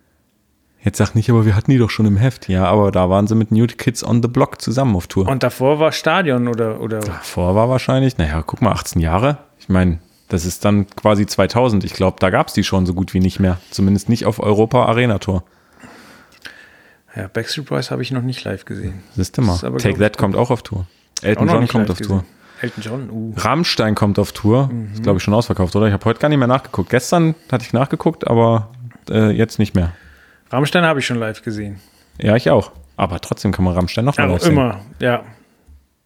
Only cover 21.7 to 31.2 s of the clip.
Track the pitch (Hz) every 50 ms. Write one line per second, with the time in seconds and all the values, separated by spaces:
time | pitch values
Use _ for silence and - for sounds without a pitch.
21.7 | - 113 104 98 92 - 107 101 98 95 87 - _ _ _ - - - - 120
22.7 | - - 107 110 113 135 131 98 110 113 110 113 107 - - 110 131 160 175 -
23.7 | - - 113 110 104 - - 101 98 - 101 - - - - 104 110 131 139 131
24.7 | 123 117 110 104 107 110 110 104 101 90 - - 104 117 120 - 98 - 92 85
25.7 | - 101 107 110 98 92 - 113 117 - - 151 151 143 123 120 127 135 - -
26.7 | - - 90 - - - - - 180 175 165 160 156 - - - - 120 120 -
27.7 | - 120 135 - - - - 165 160 - - - 117 117 117 113 113 113 107 110
28.7 | - - - 117 - - - - - 110 107 107 101 110 113 110 - - 107 -
29.7 | - 95 87 85 85 - - - - - _ _ _ _ _ - - 127 147 143
30.7 | - 180 170 160 156 135 123 - 123 117